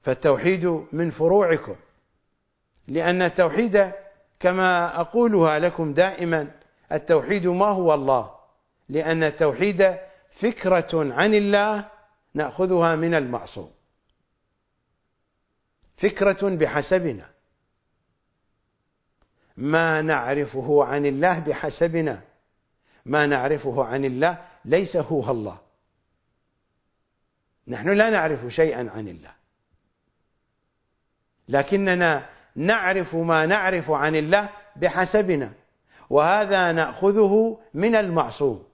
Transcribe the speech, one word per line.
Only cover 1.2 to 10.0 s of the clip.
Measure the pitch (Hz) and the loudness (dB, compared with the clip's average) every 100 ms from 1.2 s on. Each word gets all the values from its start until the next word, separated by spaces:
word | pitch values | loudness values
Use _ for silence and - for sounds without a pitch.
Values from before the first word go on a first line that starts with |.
| 160 202 180 156 - 95 _ _ _ _ _ _ _ _ _ _ - | 2 4 4 0 -2 -16 _ _ _ _ _ _ _ _ _ _ -8
لأن | 143 165 180 | -2 0 0
التوحيد، | 175 170 170 202 233 202 190 - - _ _ _ | 0 2 0 2 2 2 0 -4 -18 _ _ _
كما | 180 185 185 175 175 170 | 0 2 2 2 0 -4
أقولها | 165 233 233 202 160 151 | -2 2 4 4 4 4
لكم | 175 - 160 | 0 -2 -2
دائما، | 143 190 190 175 160 147 - _ _ _ | 2 0 0 -2 -2 -4 -14 _ _ _
التوحيد | 156 - 160 123 202 180 | -8 2 0 2 -2 0
ما | 180 208 | 0 0
هو | 190 170 | 2 2
الله، | 151 135 127 104 - _ _ _ _ - | 2 2 0 -2 -16 _ _ _ _ -6
لأن | 143 156 165 | -4 -2 0
التوحيد | 156 147 156 117 202 185 190 185 | 0 2 0 2 -2 2 2 2